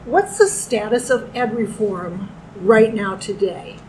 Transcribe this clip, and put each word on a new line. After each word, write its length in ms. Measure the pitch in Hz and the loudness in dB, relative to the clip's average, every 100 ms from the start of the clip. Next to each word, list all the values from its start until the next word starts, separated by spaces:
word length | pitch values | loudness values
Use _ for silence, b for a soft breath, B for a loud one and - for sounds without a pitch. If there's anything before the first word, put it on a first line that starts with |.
| - | 0
what's 320 | 311 392 - | 0 2 4
the 80 | 392 | 4
status 600 | - - 226 214 240 247 | 2 -2 -2 0 -2 2
of 240 | 247 - 247 | 0 0 -4
ed 180 | 240 | -2
reform 760 | 233 214 - 214 185 175 180 196 - - 202 | -2 -4 -2 -2 -2 -6 -8 -10 -14 -18 -4
right 360 | 185 220 220 | 4 6 6
now 220 | 220 202 190 | 2 -4 -6
today? 600 | - 196 190 175 - - | -6 -2 -2 -4 -12 -16